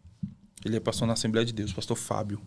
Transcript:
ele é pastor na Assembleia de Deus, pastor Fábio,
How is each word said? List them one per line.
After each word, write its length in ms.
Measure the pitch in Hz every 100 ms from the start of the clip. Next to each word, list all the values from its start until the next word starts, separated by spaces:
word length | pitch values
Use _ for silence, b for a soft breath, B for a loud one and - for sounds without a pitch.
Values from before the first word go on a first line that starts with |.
| - - - - - -
ele 120 | 107 110
é 40 |
pastor 260 | 113 110 113
na 80 |
Assembleia 320 | 110 113 113 117
de 60 |
Deus, 180 | 113 104
pastor 240 | 95 - 117
Fábio, 440 | - 110 107 101